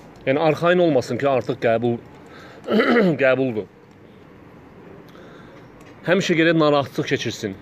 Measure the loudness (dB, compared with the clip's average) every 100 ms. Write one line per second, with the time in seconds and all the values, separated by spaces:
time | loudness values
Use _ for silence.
0 | -20 -8 -4 0 0 0 0 2 2 0
1 | -2 -2 0 0 -2 -2 0 0 0 -4
2 | -8 -20 -20 -20 -20 -16 -2 0 2 2
3 | 2 2 2 2 0 -4 -10 -16 -20 -20
4 | -20 -20 -20 -20 -20 -20 -20 -20 -20 -20
5 | -20 -20 -20 -20 -20 -20 -20 -20 -20 -10
6 | -2 0 0 2 2 2 2 2 -2 -6
7 | -4 -4 -6 -8 -10 -10